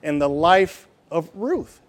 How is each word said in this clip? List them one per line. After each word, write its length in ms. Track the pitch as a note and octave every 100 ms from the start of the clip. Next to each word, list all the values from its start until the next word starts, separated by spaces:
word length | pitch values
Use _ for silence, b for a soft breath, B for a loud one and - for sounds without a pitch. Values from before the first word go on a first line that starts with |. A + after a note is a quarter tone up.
in 160 | D3 D3
the 100 | C#3+
life 600 | C#3+ E3 F#3+ F#3+ - - _ _
of 200 | E3 E3
Ruth 460 | F#3+ A#3 E4+ - -